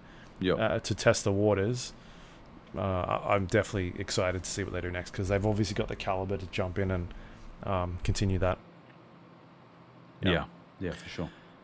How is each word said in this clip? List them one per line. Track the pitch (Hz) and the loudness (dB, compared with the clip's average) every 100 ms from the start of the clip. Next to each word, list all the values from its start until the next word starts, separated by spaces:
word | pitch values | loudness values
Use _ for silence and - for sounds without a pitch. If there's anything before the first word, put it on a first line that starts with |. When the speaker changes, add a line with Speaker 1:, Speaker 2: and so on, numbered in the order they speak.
| - - - - | -8 -20 -18 -2
Speaker 1:
Yep. | 92 80 | 0 2
Speaker 2:
uh, | 110 110 | 2 0
to | - | 0
test | 104 120 107 | 2 4 4
the | 104 | 4
waters, | 98 107 95 101 123 - - - - - - - - - - | 2 4 4 2 -2 -6 -12 -20 -20 -20 -20 -20 -20 -12 -4
uh, | |
I, | 98 92 - 107 113 104 | -2 0 0 -2 2 2
I'm | 92 | 4
definitely | 113 92 104 90 - | 2 2 0 -2 -4
excited | 98 - 92 92 | -4 0 0 0
to | - | -4
see | - | -4
what | 95 | -4
they | 90 | -2
do | 87 | -4
next | 90 87 | -6 -8
'cause | - 95 | -4 2
they've | 98 104 | 2 4
obviously | 107 107 107 | 2 2 0
got | 107 | -2
the | 107 | -4
caliber | - 92 95 98 | -2 -2 0 -4
to | 92 | -4
jump | - 92 87 | -2 -2 0
in | 95 | 0
and, | 92 87 - - - - - | 0 -2 -8 -14 -16 -16 -10
um, | - 92 87 87 | -2 0 0 -2
continue | - 101 101 92 | 0 2 4 4
that. | 90 - - - - - - - - - - - - - - - - - | 2 0 -6 -20 -20 -20 -20 -20 -20 -20 -20 -20 -20 -20 -20 -20 -20 -2
Yeah. | 92 | 2
Speaker 1:
Yeah. | 82 65 - - - | 2 0 -10 -20 -8
Yeah, | 92 | -6
for | - - | -6 -10
sure. | - 80 - - - | -8 -8 -8 -20 -20